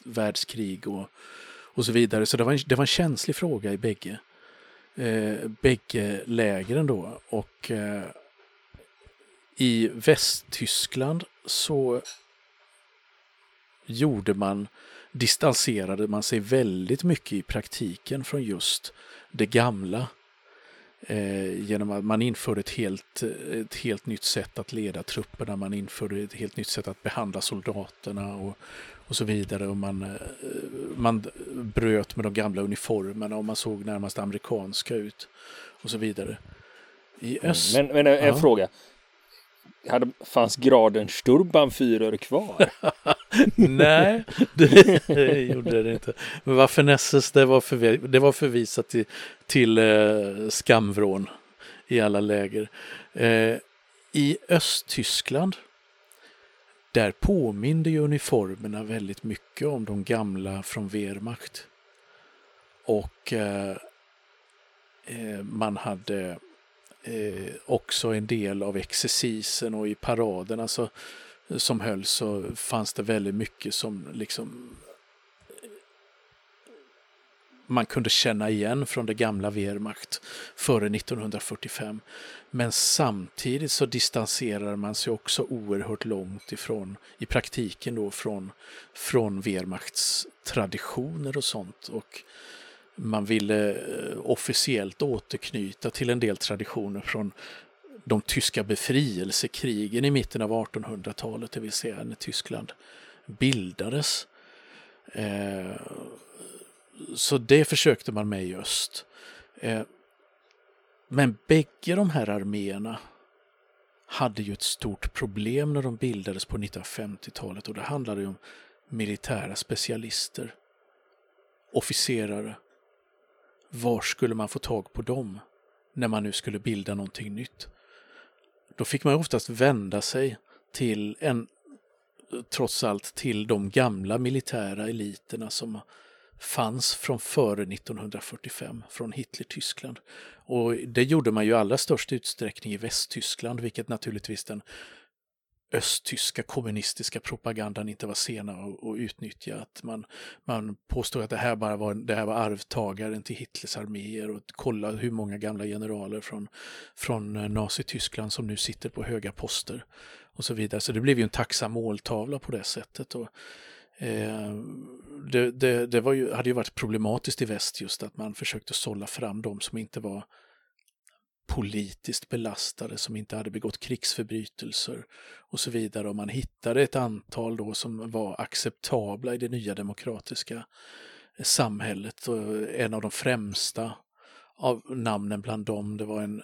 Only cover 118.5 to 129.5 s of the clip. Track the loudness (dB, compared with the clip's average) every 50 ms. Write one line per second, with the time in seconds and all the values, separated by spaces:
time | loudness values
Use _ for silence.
118.5 | -20 -20 -20 -20 _ _ _ _ -6 -4 -2 -2 -4 -6 -4 -4 -4 -4 -4 -6
119.5 | -8 -8 -6 -6 -4 -4 -4 -4 -4 -6 -6 -6 -4 -4 -4 -6 -6 -10 -12 -12
120.5 | -12 _ _ _ _ _ _ _ _ _ _ _ _ _ _ _ _ _ _ _
121.5 | _ _ _ _ -2 -2 -2 0 -2 -2 0 0 0 -2 -2 -4 -4 -6 -8 -8
122.5 | -12 -14 _ _ _ _ _ _ _ _ _ _ _ _ _ _ _ _ _ _
123.5 | _ _ _ _ -12 -4 0 0 0 0 0 -4 0 0 0 0 0 -2 -4 -4
124.5 | -6 -8 -6 -4 -4 -4 -4 -6 _ -8 -4 -4 -4 -4 -4 -8 -10 -14 -16 _
125.5 | _ _ _ _ _ _ _ _ _ -4 -2 0 0 0 -2 -2 -4 -4 -6 -4
126.5 | -6 -4 -4 -2 -2 -2 -2 -4 -4 -6 -6 -8 -10 -10 -10 -10 -8 -10 -10 -12
127.5 | -14 _ -20 -20 -20 _ _ _ -20 -20 _ _ -20 -20 -20 _ _ _ _ _
128.5 | _ _ _ _ -8 -6 -4 -4 -4 0 2 2 2 2 2 0 -2 -2 -2 -4